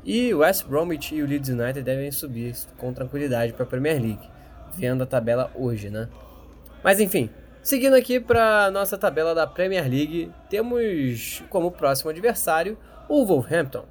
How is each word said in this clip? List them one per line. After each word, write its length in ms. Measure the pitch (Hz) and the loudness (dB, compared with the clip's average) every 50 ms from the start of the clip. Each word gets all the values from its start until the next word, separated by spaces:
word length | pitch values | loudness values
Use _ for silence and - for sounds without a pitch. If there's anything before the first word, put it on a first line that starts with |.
| - | -4
E 300 | - 208 233 247 247 208 | -2 0 0 2 2 4
o 60 | 147 | 6
West 260 | 151 175 190 - - | 4 4 4 0 -4
Bromwich 480 | 147 135 151 170 175 165 143 - - 156 | -2 0 0 0 0 -4 -6 -6 -6 -4
e 80 | 156 | -4
o 60 | 147 | -2
Leeds 220 | 139 143 143 135 135 | -2 -2 -2 -2 -2
United 340 | 127 120 117 123 135 143 127 | -2 -2 -2 -2 -4 -4 -4
devem 280 | 127 131 135 139 143 | -4 -4 -2 -4 -6
subir 440 | 139 - - 143 120 117 117 120 120 - - - - - | -6 -8 -8 -8 -8 -6 -6 -8 -8 -10 -14 -16 -14 -10
com 120 | 131 127 | -8 -8
tranquilidade 640 | 127 127 131 131 143 143 147 139 123 117 117 117 113 | -6 -8 -8 -8 -4 -4 -2 0 0 0 0 -2 -2
pra 140 | - 127 | -4 -6
Premier 340 | 120 - 127 139 151 160 139 | -4 -2 -2 0 0 0 2
League, 260 | 113 113 104 95 - - - - - - - - - - - | 0 -2 -4 -6 -10 -18 -20 -20 -20 -20 -20 -20 -18 -14 -8
vendo 300 | 185 185 123 127 131 127 | -4 -2 -2 0 0 -2
a 20 | |
tabela 460 | 127 - 123 113 117 117 127 127 - - | 0 -2 -2 0 2 0 0 0 -4 -4
hoje, 380 | - 131 120 117 107 101 101 | -4 -4 -2 -2 -4 -6 -8
né? 180 | 104 110 113 117 - - - - - - - - - - - - - - - | -8 -8 -8 -8 -12 -18 -20 -20 -20 -20 -20 -20 -20 -20 -20 -20 -20 -2 2
Mas 160 | 180 196 202 | 2 4 4
enfim, 300 | 214 185 - 170 120 107 - - - - - - | 2 2 2 0 -2 -2 -6 -16 -20 -20 -20 -10
seguindo 320 | - - 277 254 254 269 262 | -4 -2 0 2 6 6 6
aqui 260 | 254 247 - 247 254 | 6 6 4 -2 -2
pra 520 | 240 - 240 233 226 220 214 208 202 196 | 2 2 4 4 6 6 6 4 4 4
nossa 260 | 190 196 202 180 202 | 2 0 -2 -2 -2
tabela 380 | 185 214 190 139 156 160 165 165 | 0 0 0 0 2 0 2 2
da 100 | 165 156 | 2 0
Premier 380 | - - - 185 190 190 180 151 | 0 0 -2 0 0 0 0 0
League, 480 | 127 123 139 151 151 160 170 165 170 - - - - | 0 0 0 0 0 -2 -6 -6 -6 -12 -20 -10 -6
temos 920 | 196 208 226 240 240 240 233 214 185 156 135 127 120 110 - - - - - - | -4 -4 -2 -2 0 0 0 0 0 0 -2 -2 -2 -4 -8 -10 -10 -12 -12 -4
como 180 | - 185 165 175 | -2 0 0 0
próximo 400 | 170 - 160 139 139 131 - 156 | -2 0 0 2 2 0 -2 -6
adversário 720 | 156 170 202 240 226 - - 180 156 160 170 196 220 - - - - - - | -6 0 0 0 0 0 0 0 0 0 0 -2 -6 -10 -16 -20 -20 -20 -6
o 160 | - 294 294 254 | 0 2 2 4
Wolverhampton. 580 | 196 175 135 117 - 147 170 151 131 - 113 - - | 4 2 2 2 0 0 -2 -2 -2 -8 -12 -12 -12